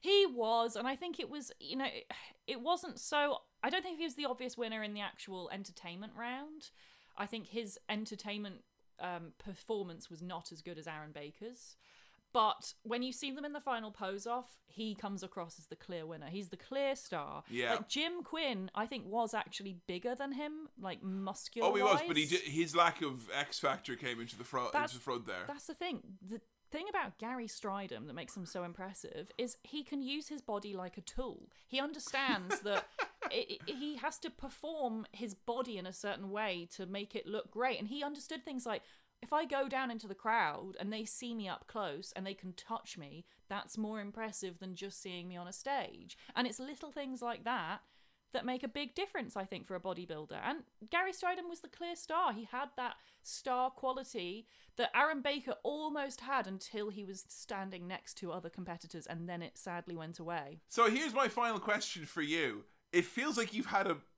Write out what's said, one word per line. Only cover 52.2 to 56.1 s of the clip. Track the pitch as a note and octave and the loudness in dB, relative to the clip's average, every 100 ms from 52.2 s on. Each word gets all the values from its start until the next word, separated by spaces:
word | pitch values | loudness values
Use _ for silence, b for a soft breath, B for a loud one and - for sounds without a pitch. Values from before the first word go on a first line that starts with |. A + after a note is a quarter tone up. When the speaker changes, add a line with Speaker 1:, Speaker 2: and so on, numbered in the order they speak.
| F4+ | 4
Speaker 1:
He | G#3+ A3 | 2 -4
had | B3 C#4 - | -4 -4 -2
that | B3 - b b | -4 -4 b b
star | - - - B3 B3+ | -8 -4 2 6 4
quality | B3+ C4 B3+ C4 A#3 F3+ G3+ A#3 b b - | 4 0 0 -2 -2 -2 -4 -10 b b 2
that | A#3 | 4
Aaron | - - D4+ | 8 6 6
Baker | C4 C#4+ B3+ - | 2 0 0 -2
almost | - D4 D#4 D4 C4+ | 0 0 0 0 0